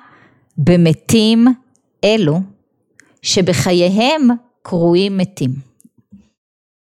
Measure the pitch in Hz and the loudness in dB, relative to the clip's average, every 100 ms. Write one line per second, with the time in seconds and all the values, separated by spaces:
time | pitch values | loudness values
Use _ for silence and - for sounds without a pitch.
0 | - _ _ _ _ - 143 175 165 151 | -10 _ _ _ _ -4 0 2 2 0
1 | - 233 214 226 240 247 _ _ _ _ | 0 0 2 2 2 0 _ _ _ _
2 | 196 220 156 165 190 - _ _ _ _ | -2 0 0 -2 -6 -14 _ _ _ _
3 | _ _ - 208 180 180 190 180 175 190 | _ _ -4 -2 0 -2 -2 0 0 0
4 | 247 311 247 240 - _ - 180 170 175 | 0 0 0 -2 -8 _ -8 -2 0 0
5 | 202 196 180 - 127 139 - _ _ _ | 0 -4 -6 -6 -8 -8 -14 _ _ _
6 | _ - _ _ _ _ _ _ | _ -20 _ _ _ _ _ _